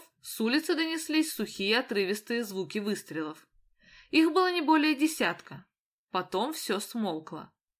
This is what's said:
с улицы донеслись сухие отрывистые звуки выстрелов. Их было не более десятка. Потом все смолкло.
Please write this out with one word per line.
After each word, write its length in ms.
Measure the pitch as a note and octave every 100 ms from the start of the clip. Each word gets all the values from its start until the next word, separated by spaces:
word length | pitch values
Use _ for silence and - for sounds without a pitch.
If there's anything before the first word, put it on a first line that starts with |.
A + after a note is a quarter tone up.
| - _
с 180 | - -
улицы 340 | A3+ C#4+ D#4 D#4+
донеслись 580 | D#4+ E4 D#4+ D#4 D#4
сухие 460 | - G#3 - G3 A#3
отрывистые 640 | B3+ G3+ F#3 G#3 - A#3+
звуки 360 | G#3+ F#3+ E3 G#3+
выстрелов. 680 | G#3 F#3+ - D#3 D#3 D#3+ _ _ _ _ _ - -
Их 200 | D#4 D#4+
было 200 | E4 F#4
не 100 | F4
более 340 | D4 D#4 D4+ C#4
десятка. 720 | D#4 - F#3 F3 - C#3 - _ _ _ _
Потом 420 | F#3 F3+ F#3 C4
все 260 | D#4 - G3+
смолкло. 720 | - A#3 G3+ D#3 D#3 D#3 - _ _